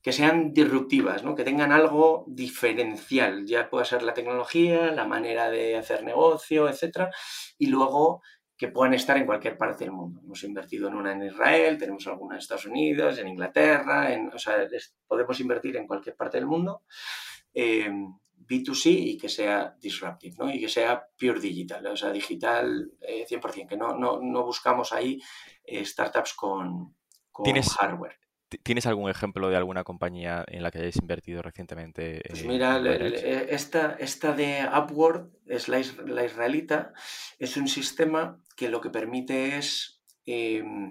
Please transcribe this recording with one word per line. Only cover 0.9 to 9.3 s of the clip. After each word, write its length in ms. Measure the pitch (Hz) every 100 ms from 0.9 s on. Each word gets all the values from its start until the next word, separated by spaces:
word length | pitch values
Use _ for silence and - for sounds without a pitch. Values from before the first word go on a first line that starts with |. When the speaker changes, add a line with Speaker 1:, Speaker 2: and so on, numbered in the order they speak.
| 139 101 98
Speaker 1:
¿no? 120 | 127
Que 100 | 151
tengan 260 | 127 143 147
algo 540 | 147 156 151 160 160 -
diferencial. 1160 | 127 127 - 120 110 113 101 - 135 110 98
Ya 240 | 101 117 -
pueda 160 | 127
ser 180 | 120 123
la 120 | 117
tecnología, 760 | 120 120 123 120 165 170 170 165
la 140 | 151
manera 460 | 107 110 113 113 117
de 260 | 113 113 113
hacer 260 | 113 110
negocio, 640 | 117 117 165 156 - 156 147
etcétera. 440 | 135 170 175 185 185 - - - _
Y 80 | 139
luego 560 | 135 131 139 160 175 - _ _ _
que 120 | 123
puedan 260 | 120 131
estar 240 | 127 - 139
en 80 |
cualquier 320 | 123